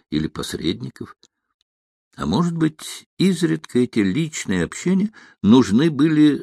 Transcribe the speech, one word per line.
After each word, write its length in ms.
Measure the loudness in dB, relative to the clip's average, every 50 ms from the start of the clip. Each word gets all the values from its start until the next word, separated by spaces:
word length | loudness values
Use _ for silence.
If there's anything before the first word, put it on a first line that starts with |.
| _ -8
или 200 | -6 -4 -4 -6
посредников. 840 | -8 -10 -10 -10 -8 -6 -6 -6 -6 -6 -10 -14 -14 -16 -18 -18 -18 _ _ _ _ _ _ _ _ _ _ _ _ _ _ _ _ _ _ _ _
А 80 | -8 -4
может 320 | -2 0 0 0 -2 -2
быть, 500 | -2 -2 -2 -4 -6 -16 -16 -16 -18 -20 _ _ -2
изредка 600 | 0 0 0 0 -2 -2 -2 -4 -6 -4 -2 0
эти 180 | 0 0 0 0
личные 640 | 0 0 0 -2 -4 -4 -6 -8 -6 -4 -2 -2 -2
общения 480 | -4 -6 -4 -2 0 0 0 0 -2 -6 -10 -20 -20 _ _
нужны 480 | 4 6 6 6 6 4 2 2 2 2
были 520 | 0 0 0 2 4 4 4 4 2 0